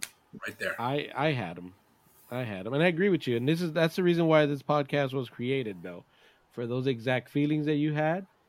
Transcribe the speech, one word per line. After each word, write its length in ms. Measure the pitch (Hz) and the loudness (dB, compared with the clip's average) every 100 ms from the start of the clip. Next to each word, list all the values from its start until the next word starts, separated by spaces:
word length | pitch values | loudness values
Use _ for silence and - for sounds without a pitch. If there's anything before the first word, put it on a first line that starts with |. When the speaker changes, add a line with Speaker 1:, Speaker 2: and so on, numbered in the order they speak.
| - - _ - 104 | -14 -14 _ -12 -12
Speaker 1:
Right 100 | 104 | -6
there. 220 | 95 85 | -6 -4
Speaker 2:
I, 280 | 120 143 143 | -2 -2 -4
I 180 | - 151 | -2 -2
had 260 | 131 90 82 | -2 -6 -10
'em. 160 | 90 92 _ _ _ _ - | -16 -20 _ _ _ _ -12
I 120 | 123 | -8
had 220 | 120 95 98 | -6 -8 -4
'em. 80 | |
And 80 | 139 | 2
I 40 | 180 | 2
agree 200 | 165 202 | 4 2
with 180 | 165 - | 2 2
you. 100 | 117 | 0
And 120 | 127 | 2
this 120 | 165 | 0
is, 120 | 175 | 0
that's 240 | 156 165 - | 0 0 2
the 60 | |
reason 220 | 180 170 165 | 4 4 6
why 200 | 156 151 | 6 6
this 160 | 143 | 2
podcast 500 | - 147 139 143 139 | 0 0 0 0 0
was 140 | 135 120 | -2 -6
created, 540 | - 120 135 113 92 | -6 -2 -2 -2 -8
though, 220 | 90 87 - _ _ _ _ | -12 -14 -16 _ _ _ _
for 140 | - 120 | -8 -4
those 180 | 127 131 | -2 -2
exact 420 | 117 117 127 - | -2 0 -2 -2
feelings 360 | 143 147 151 147 | 0 0 0 0
that 100 | 147 | 0
you 160 | 151 | 0
had. 340 | 151 156 180 190 _ | 0 0 0 -6 _